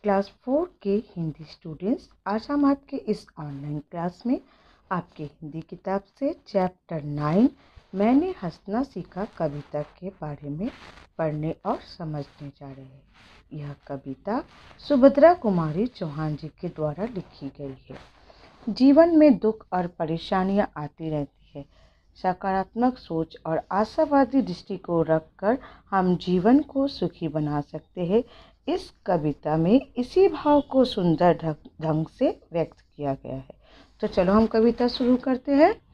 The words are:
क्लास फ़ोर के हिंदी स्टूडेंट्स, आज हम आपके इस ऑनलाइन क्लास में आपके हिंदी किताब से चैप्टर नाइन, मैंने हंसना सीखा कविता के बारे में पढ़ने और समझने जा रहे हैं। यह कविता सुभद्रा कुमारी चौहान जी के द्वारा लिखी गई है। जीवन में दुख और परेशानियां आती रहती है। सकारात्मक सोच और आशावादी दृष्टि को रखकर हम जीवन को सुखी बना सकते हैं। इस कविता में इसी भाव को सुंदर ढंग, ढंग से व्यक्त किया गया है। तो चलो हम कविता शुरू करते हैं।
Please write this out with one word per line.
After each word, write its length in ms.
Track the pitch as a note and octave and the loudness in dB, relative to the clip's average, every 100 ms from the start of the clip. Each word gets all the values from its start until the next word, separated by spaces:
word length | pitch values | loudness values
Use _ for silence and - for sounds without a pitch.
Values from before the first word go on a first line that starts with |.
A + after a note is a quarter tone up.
क्लास 300 | G#3 G3 G3+ _ | 0 0 -2 _
फ़ोर 340 | - C#4 F4+ _ | -2 -2 -2 _
के 80 | G3+ | -2
हिंदी 540 | G3+ B3 - D#3+ - | -2 -4 -8 -8 -8
स्टूडेंट्स, 640 | D#3 - E3+ D#3 F#3 D4+ - _ - | -18 -18 -16 -8 -4 -4 -6 _ -6
आज 200 | G#3+ A3+ | -6 -4
हम 140 | C#4+ | 0
आपके 320 | C#4 C#4 - C4+ | 2 0 -4 -10
इस 300 | - G#3 - - | -6 -6 -6 -14
ऑनलाइन 400 | D3 C#3 D3 D3 - | -12 -10 -8 -10 -10
क्लास 320 | F3 E3+ - A#3 | -6 -6 -6 -4
में 140 | D#4 _ _ _ _ _ | -4 _ _ _ _ _
आपके 320 | F3+ - - | -6 -6 -14
हिंदी 360 | D3 _ D#3 D#3+ | -14 _ -14 -12
किताब 420 | - F3+ - G3 _ _ | -14 -14 -6 -6 _ _
से 160 | C#4 F4 - | -6 -6 -4
चैप्टर 560 | G3 F#3 - _ E3 | -2 -2 -6 _ -10
नाइन, 480 | C#3+ D3 D3 F3 C4+ - _ - _ | -6 -4 0 4 2 0 _ -20 _
मैंने 400 | F#3+ G#3+ C4 F#4 F4+ | -2 2 2 2 -4
हंसना 400 | F3 - - G#3+ | -8 -10 -6 -6
सीखा 420 | C#4 F#3+ - F3+ G#3 - | -4 -8 -12 -10 -10 -6
कविता 440 | D#3+ C#3+ C#3 D3 | -6 -6 -10 -10
के 260 | D3 _ F#3 | -10 _ -16
बारे 420 | G3 D3+ C#3+ C#3+ | -12 -12 -10 -10
में 200 | D3 A3+ - - - - - | -8 -8 -10 -20 -20 -20 -6
पढ़ने 360 | D#3+ D3+ D#3 - | -4 -4 -6 -6
और 140 | F#3 C#4 - - | -6 -6 -8 -12
समझने 500 | D#3+ D3+ C#3 _ C#3+ | -10 -8 -10 _ -18
जा 240 | - C#3 | -16 -20
रहे 120 | C3+ | -18
हैं। 180 | C3 C3 _ _ - - _ | -20 -20 _ _ -20 -20 _
यह 220 | D3+ C#3+ C#3+ - | -14 -12 -14 -12
कविता 540 | C#3 C#3 C3+ - A#3+ E4+ - - - - | -12 -10 -10 -6 -6 -6 -20 -20 -20 0
सुभद्रा 460 | C#4+ C4+ C#4 D#4+ | 6 6 8 6
कुमारी 520 | F4 A3+ F3+ D#3 D3+ B3 | 6 0 -2 -2 -2 -4
चौहान 500 | - E3 D3 D#3 D3 | -6 -8 -6 -6 -6
जी 120 | D#3 _ | -10 _
के 80 | F3 | -12
द्वारा 360 | E3 D3+ D3 | -6 -6 -6
लिखी 440 | A3+ G#3+ - - C#3 - | -8 -8 -14 -14 -16 -12
गई 160 | C#3 C3+ _ | -14 -14 _
है। 60 | C3+ - _ _ - - _ - | -20 -20 _ _ -20 -20 _ -10
जीवन 480 | G3 C4 C#4+ E4+ D#4+ | 4 6 8 6 8
में 200 | D4+ A3+ | 6 6
दुख 280 | A3 A3 - | 2 -4 -6
और 140 | F#3 F3 | -4 -4
परेशानियां 800 | - D#3+ E3 - F#3+ F#3 G3 G3+ - | -6 -4 -4 -2 -2 0 0 -2 -6
आती 340 | D3 _ D#3+ | -12 _ -6
रहती 480 | D3+ C#3+ _ _ D3 | -6 -6 _ _ -20
है। 60 | C#3+ _ _ _ _ _ | -20 _ _ _ _ _
सकारात्मक 760 | F#3 F3+ G3 F#3+ F#3+ A3+ B3 B3+ | -4 -4 -2 -2 -4 -2 -2 -2
सोच 380 | - D#3+ D#3+ - E3 | -6 -6 -6 -8 -6
और 140 | D#3+ - | -6 -2
आशावादी 680 | F#3+ G#3+ - D4+ C#4+ C4+ C4+ | -2 -2 0 2 2 4 2
दृष्टि 340 | F#3 F3 - F#3+ | -2 -6 -8 -10
को 260 | - E3+ | -2 -2
रखकर 560 | D#3+ D#3+ D#3+ _ G3 C4+ - - _ | 2 0 -2 _ -2 -2 -6 -20 _
हम 260 | F#3+ F#3 F3 | 0 2 0
जीवन 420 | - F3+ F#3+ C4+ | 0 2 4 4
को 280 | D4+ C4+ C#4 | 2 -4 -4
सुखी 400 | C#4 E3+ - E3 | -4 -6 -4 -6
बना 320 | D3+ D3+ D3 | -4 -2 -4
सकते 440 | C#3+ D#3+ _ - F3 | -6 -12 _ -8 0
हैं। 160 | G#3 - - - _ - | 0 -2 -16 -20 _ -6
इस 240 | F4 - _ - | -6 -6 _ -2
कविता 500 | F3 D3+ C#3 - D#3+ | 0 0 -4 -2 0
में 240 | E3 B3+ - - | 4 4 2 -8
इसी 320 | B3 F#4 G4 | -2 4 4
भाव 320 | D4+ D4+ D4 | 2 2 2
को 240 | C#4 C4+ | 4 2
सुंदर 540 | B3+ - F3 D#3+ F3 E3 | 2 2 0 4 4 2
ढंग, 120 | D#3+ D3+ - _ | -2 -8 -12 _
ढंग 240 | D#3 D#3 D#3+ | -2 -2 -4
से 340 | - C#4 - _ | -2 -2 -2 _
व्यक्त 280 | E3+ E3 - | -6 -6 -8
किया 340 | _ - C#3+ | _ -8 -6
गया 200 | C3+ B2+ | -6 -8
है। 200 | C3 - - _ - - _ | -12 -14 -20 _ -20 -20 _
तो 60 | G#3+ | -4
चलो 260 | G#3 F3+ | 0 4
हम 140 | G3+ A3+ | 4 4
कविता 420 | A3+ A#3 A3+ A#3+ | 4 2 2 -2
शुरू 280 | - B3 B3 | 0 2 2
करते 360 | C4 B3+ C#4+ | 2 -4 0
हैं। 220 | C#4 E4 A4+ _ | 4 6 4 _